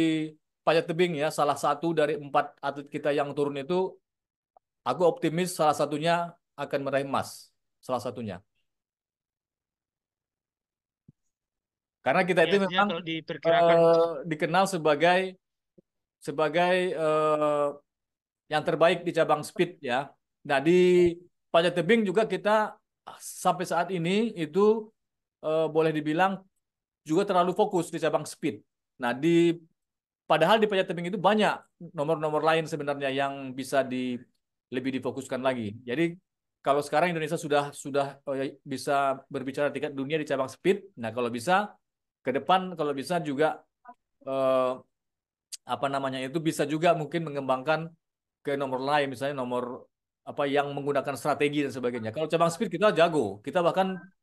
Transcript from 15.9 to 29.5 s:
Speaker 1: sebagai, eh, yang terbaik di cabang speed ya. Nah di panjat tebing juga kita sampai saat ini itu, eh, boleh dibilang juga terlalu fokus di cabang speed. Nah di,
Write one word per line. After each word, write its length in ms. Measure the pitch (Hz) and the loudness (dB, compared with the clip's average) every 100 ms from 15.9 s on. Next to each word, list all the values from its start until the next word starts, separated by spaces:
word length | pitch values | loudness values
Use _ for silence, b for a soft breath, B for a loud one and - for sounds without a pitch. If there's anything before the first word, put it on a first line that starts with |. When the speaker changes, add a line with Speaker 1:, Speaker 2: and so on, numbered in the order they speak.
| _ _ _ | _ _ _
Speaker 1:
sebagai, 580 | - 143 156 156 180 185 180 160 | -10 -2 0 2 4 2 0 0
eh, 720 | 160 156 156 151 151 147 143 143 _ _ _ _ _ _ _ | 0 2 2 2 2 2 0 -4 _ _ _ _ _ _ _
yang 120 | 151 160 | -2 0
terbaik 400 | 160 165 175 175 | 4 4 4 0
di 80 | 160 | 0
cabang 320 | 151 151 143 | 2 2 -2
speed 320 | - 175 - | -2 -2 -2
ya. 320 | 131 123 143 - _ _ 143 | -4 -2 -2 -12 _ _ -2
Nah 140 | 139 | 2
di 560 | 147 180 180 180 175 170 - _ _ 170 | 4 6 6 6 4 2 -10 _ _ 2
panjat 240 | 175 175 | 2 0
tebing 240 | 165 233 | 2 2
juga 240 | 202 180 180 | 4 0 0
kita 480 | 185 202 220 214 - _ _ - - | -2 0 0 0 -6 _ _ -20 -18
sampai 460 | - - 190 170 175 | -18 -4 -2 0 0
saat 240 | 170 175 185 | -2 -2 -2
ini 400 | 165 202 233 185 | 0 0 0 -4
itu, 560 | 151 165 208 226 220 _ _ _ _ _ 151 | -2 2 4 4 -2 _ _ _ _ _ -4
eh, 200 | 160 160 | 0 2
boleh 240 | 156 160 156 | 2 2 0
dibilang 480 | 147 156 190 190 - _ _ _ _ _ 147 | -2 2 0 0 -10 _ _ _ _ _ -2
juga 160 | 160 | 0
terlalu 320 | 202 180 180 180 | 2 2 2 2
fokus 320 | 208 180 160 | 0 0 -2
di 80 | 165 | -2
cabang 240 | 151 156 151 | -2 -2 -4
speed. 360 | - 151 104 - _ _ _ | -6 -6 -6 -14 _ _ _
Nah 160 | 123 127 | -4 0
di, 400 | 160 170 170 | 2 4 4